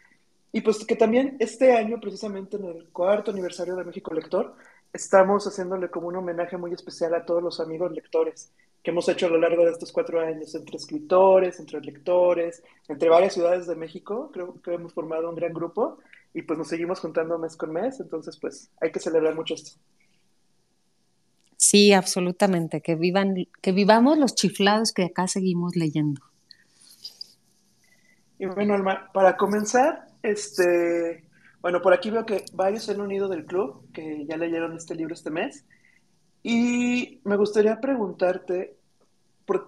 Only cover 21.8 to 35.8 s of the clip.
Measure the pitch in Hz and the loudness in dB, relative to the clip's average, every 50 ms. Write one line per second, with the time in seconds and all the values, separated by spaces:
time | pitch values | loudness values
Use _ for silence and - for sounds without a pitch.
21.8 | 202 202 202 190 185 - - 190 180 180 180 - 202 196 190 170 165 156 - 151 | 8 8 8 6 4 0 -2 -2 -2 -2 0 2 2 2 2 0 0 -2 -4 -6
22.8 | - - 165 156 165 180 175 196 196 196 190 180 175 - _ _ - 196 185 196 | -4 -2 -2 0 0 0 0 0 0 0 -2 -2 -4 -8 _ _ -2 0 2 4
23.8 | 202 190 214 226 240 269 320 311 285 214 - - - 180 - - 196 202 208 220 | 4 6 6 6 6 6 4 4 2 2 2 0 0 0 0 2 2 2 2 2
24.8 | 226 220 - - 185 170 - - 180 180 - 196 185 190 175 175 175 175 175 175 | 0 -2 -2 -2 -4 -2 -2 -4 -4 -2 -2 -2 -2 0 0 -2 -2 -2 -2 -2
25.8 | 165 156 143 156 151 151 143 - - _ _ _ _ _ _ _ _ _ _ _ | -2 0 0 0 0 0 -2 -4 -10 _ _ _ _ _ _ _ _ _ _ _
26.8 | _ - - _ - - - _ - - _ _ _ _ _ _ _ _ _ _ | _ -20 -20 _ -20 -20 -20 _ -20 -20 _ _ _ _ _ _ _ _ _ _
27.8 | _ _ _ _ _ _ _ _ _ _ _ - 196 190 185 196 208 208 202 196 | _ _ _ _ _ _ _ _ _ _ _ -10 -10 -6 -4 -2 0 0 0 2
28.8 | 190 190 190 - - - - 196 190 185 180 - 202 190 202 214 214 - - 247 | 0 0 -2 -4 -6 -6 2 4 6 6 6 4 2 0 2 0 0 2 4 4
29.8 | 262 311 330 - - - _ _ - 220 208 208 - - - - 180 175 175 175 | 4 4 2 -2 -10 -20 _ _ -4 -4 -2 -4 -6 -4 0 2 2 4 4 4
30.8 | 170 170 170 170 170 170 165 - - _ _ _ _ _ _ _ - 175 180 175 | 2 2 0 0 -2 -4 -6 -10 -16 _ _ _ _ _ _ _ -2 -2 0 2
31.8 | 175 190 180 175 - 220 214 226 220 226 208 190 - - - - 185 196 208 226 | 4 4 4 4 4 0 -2 -2 -2 -2 -4 -6 -6 -6 -4 -2 0 0 0 -2
32.8 | 220 220 202 202 202 196 196 196 196 190 185 160 147 - 175 185 214 269 - - | -4 -4 -4 -4 -4 -4 -4 -2 -2 -2 -4 -6 -6 -4 -2 -2 -2 -2 -6 -14
33.8 | - - - - 160 156 151 151 143 147 160 160 170 170 165 165 165 165 165 160 | -20 -18 -16 -12 -10 -10 -10 -10 -8 -8 -6 -4 -4 -4 -2 -4 -4 -6 -8 -12
34.8 | - - 175 160 160 156 170 - - 165 151 165 202 277 - - _ _ _ _ | -12 -12 -8 -8 -8 -8 -10 -10 -10 -8 -6 -4 -6 -6 -8 -14 _ _ _ _